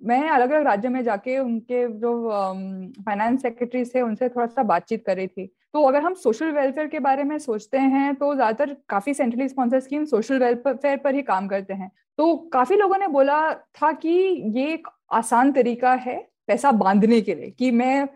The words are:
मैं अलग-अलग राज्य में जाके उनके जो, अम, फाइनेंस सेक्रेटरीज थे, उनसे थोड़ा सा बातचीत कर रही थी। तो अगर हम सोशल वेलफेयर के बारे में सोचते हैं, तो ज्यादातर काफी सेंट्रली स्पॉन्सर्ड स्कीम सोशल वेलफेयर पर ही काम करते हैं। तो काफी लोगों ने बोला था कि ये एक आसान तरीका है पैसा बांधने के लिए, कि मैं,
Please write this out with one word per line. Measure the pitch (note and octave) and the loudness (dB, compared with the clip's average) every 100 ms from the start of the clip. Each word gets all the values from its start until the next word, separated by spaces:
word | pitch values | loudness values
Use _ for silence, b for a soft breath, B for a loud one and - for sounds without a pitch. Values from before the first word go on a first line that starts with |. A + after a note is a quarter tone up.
मैं | F#3+ B3 D#4 | -2 0 2
अलग-अलग | C#4+ B3 D4+ | 2 2 2
राज्य | C#4+ G3+ B3 | 2 0 0
में | B3+ | -2
जाके | A#3 G3+ B3+ C4 | -2 -4 -4 -4
उनके | B3+ A#3 A3+ B3 B3 | -2 -4 -4 -2 -2
जो, | G#3+ A#3 A#3 A3+ | -2 -4 -2 -2
अम, | G#3 F#3+ F#3+ F#3+ F#3+ F#3 | -2 -4 -4 -8 -10 -14
फाइनेंस | - G3+ G3+ A3+ C4 | -12 -6 -2 0 0
सेक्रेटरीज | B3+ A#3 A#3+ B3+ A#3+ | -2 -4 -4 -4 -2
थे, | C4 | -2
उनसे | A#3+ G#3+ B3 | -2 -2 -2
थोड़ा | A#3+ A#3 | -2 -4
सा | A#3 | 0
बातचीत | A3 F3 - A3+ G#3+ | 0 0 0 -6 -2
कर | F#3 | -4
रही | F#3+ | -4
थी। | - F#3+ | -8 -14
तो | _ _ D4+ | _ _ 2
अगर | C#4 C#4 | 4 4
हम | D#4+ | 0
सोशल | F#4 A#3+ A3+ D#4+ | -2 -2 0 -2
वेलफेयर | D4 C4+ C4+ D4+ | 0 -2 -2 -6
के | D4+ | -4
बारे | C4+ C4+ | -2 0
में | C#4+ D4+ | -2 -4
सोचते | D4 G#3+ - C4 | -6 -8 -4 0
हैं, | C4+ C4+ C#4 | 2 2 0
तो | C#4+ C#4+ | 0 -2
ज्यादातर | C#4 A3+ A3+ C#4+ - - | 2 0 0 -4 -6 -4
काफी | G3+ A#3+ | -4 -2
सेंट्रली | C#4 B3 A#3+ C4+ | -2 -2 -2 -4
स्पॉन्सर्ड | C4 A#3+ C4 | -2 0 0
स्कीम | C4 D4 | -2 -4
सोशल | D4 B3 A3+ C4+ | 0 0 0 0
वेलफेयर | B3 A#3+ C#4 B3+ C#4 C#4 | 2 0 -2 -2 -2 0
पर | C#4 | 0
ही | C#4 | -2
काम | C4+ F#3+ G3 | -2 -2 -2
करते | G3 G3 | -6 -6
हैं। | F#3+ F#3 _ _ - | -10 -12 _ _ 0
तो | D#4+ D#4 | 0 0
काफी | - C4 B3+ G4+ | -2 0 2 4
लोगों | G4 G4 | 4 2
ने | G4 | 0
बोला | C#4+ C4+ D4+ D#4 | 2 4 2 0
था | - _ - D4+ | -4 _ -2 0
कि | D4+ D#4+ F4 F#4+ F4 A3 | 0 0 2 2 0 -2
ये | A3+ C#4 | -2 -2
एक | D#4+ - _ - | -4 -10 _ -4
आसान | A3 A#3 A#3 C4+ | -2 2 2 4
तरीका | C#4 B3 A#3 B3+ | 4 2 2 2
है | B3 B3 B3+ - _ - | 0 -2 -10 -10 _ -2
पैसा | G#3+ C#4 | 0 2
बांधने | A3+ F#3+ G3+ G#3+ A#3 | 4 4 4 6 4
के | G3+ | 2
लिए, | D#3 - | -4 -6
कि | - B3+ | -2 0
मैं, | A#3 B3+ C#4 C#4 | 2 2 0 -2